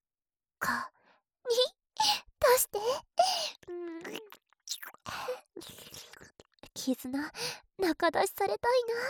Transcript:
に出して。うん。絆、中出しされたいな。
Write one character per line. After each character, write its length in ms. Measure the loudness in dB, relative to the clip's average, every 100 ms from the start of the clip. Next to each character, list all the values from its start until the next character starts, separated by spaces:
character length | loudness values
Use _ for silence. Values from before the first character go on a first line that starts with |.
| _ _ _ _ _ -6 -2 -2 -4 _ _ _ _ _ 0
に 80 | 2 2 -2 _ -2 0 0 -4 4
出 180 | 6 6
し 100 | 4
て。 100 | -2 -2 -2 -2 2 2 2 -4 -8 -12
う 40 |
ん。 300 | -10 -8 -10 -10 -12 -14 -20 _ _ -12 -10 -12 -16 -10 -8 -6 -8 -10 -16 -16 -16 -16 -18 -18 -20 -20 -20 -20 _ -18
絆、 580 | -6 -2 -2 -2 -6 -6 -6 -8 -8 _ -2
中 340 | 0 4 2
出 100 | 4 0
し 60 | 0
さ 120 | 0
れ 100 | 0
た 100 | 4
い 140 | 2 2
な。 100 | -2